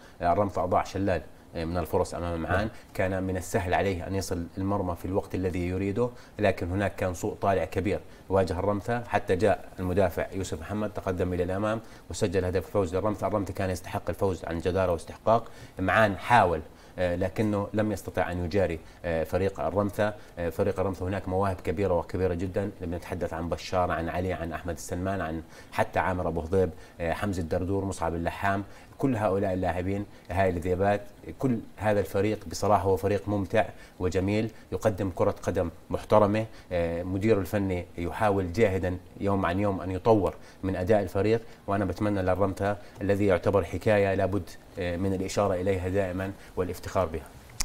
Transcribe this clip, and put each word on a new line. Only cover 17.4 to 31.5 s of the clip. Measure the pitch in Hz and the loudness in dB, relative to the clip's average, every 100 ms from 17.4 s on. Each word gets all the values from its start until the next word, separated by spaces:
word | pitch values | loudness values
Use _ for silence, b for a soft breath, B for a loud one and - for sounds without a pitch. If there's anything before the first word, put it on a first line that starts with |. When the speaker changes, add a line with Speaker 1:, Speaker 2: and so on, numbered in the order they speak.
| 107 104 101 | 0 0 0
Speaker 1:
لم | 107 107 | 0 0
يستطع | 98 - 95 80 | -2 -4 -2 -2
أن | 87 | -2
يجاري، | 87 101 87 80 B B | 0 2 2 0 B B
آه، | 87 80 | -2 -2
فريق | 78 90 95 - | 0 0 0 0
الرمثة. | 80 92 104 107 104 104 B B | -2 0 0 0 -2 -2 B B
آه، | 85 | -4
فريق | - 101 95 | 0 0 0
الرمثة | 95 92 90 | -2 -2 -4
هناك | 98 - | -2 -2
مواهب | 92 98 92 | 0 0 -2
كبيرة | - 87 95 87 | -2 0 2 0
وكبيرة | - 92 92 | 0 0 0
جدا، | 85 92 98 101 - | 0 -2 -2 -4 -6
لما | 90 85 | -6 -6
نتحدث | - 87 85 | -6 -6 -4
عن | 82 82 | -4 -4
بشار، | 82 - 92 87 | -6 -2 0 0
عن | 80 82 | 0 -2
علي، | 85 92 | -2 -2
عن | 85 82 | -2 -6
أحمد | 80 90 | -6 -6
السلمان، | 82 - 90 92 98 | -8 -6 -4 -2 -2
عن | 80 80 - B B | -4 -6 -10 B B
حتى | - 110 - | -2 0 0
عامر | 85 92 87 | 0 0 -2
أبو | 82 | -2
خضيب، | 80 95 90 - B B | 0 2 2 -2 B B
آه، | 82 | -4
حمزة | 80 104 90 | -2 -2 -2
الدردور، | 80 90 90 98 | -2 -2 0 -2
مصعب | 95 90 82 | -2 -2 -2
اللحام، | 85 85 - 101 98 98 B B B | -2 -4 -2 0 0 -4 B B B
كل | 135 113 | 0 2
هؤلاء | 104 95 101 | 2 2 0
اللاعبين، | 92 92 85 92 101 104 B B | 0 0 0 -2 -2 -6 B B
هاي | 90 95 | 2 2
الذيابات، | 87 87 90 101 104 - - - - | 2 0 2 2 2 -2 -16 -14 -2
كل | 135 | 0